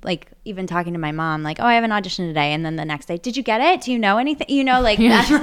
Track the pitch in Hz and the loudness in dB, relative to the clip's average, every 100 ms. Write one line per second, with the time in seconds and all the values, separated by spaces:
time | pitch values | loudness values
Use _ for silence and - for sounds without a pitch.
0 | - 175 - - - 190 185 175 175 170 | -6 -6 -8 -18 -14 -10 -4 -4 -4 -4
1 | 151 156 160 156 151 160 240 233 226 208 | -4 -4 -4 -4 -4 -2 2 2 2 -2
2 | 185 - 175 156 147 151 160 160 156 147 | -4 -6 -4 0 0 0 -4 -4 -6 -8
3 | - 175 247 247 233 220 311 339 254 240 | -8 -8 -6 -6 -2 2 2 2 0 0
4 | 202 214 277 285 - 277 262 254 220 208 | 2 2 0 -4 -2 0 2 2 4 4
5 | 233 226 254 294 | 6 6 4 2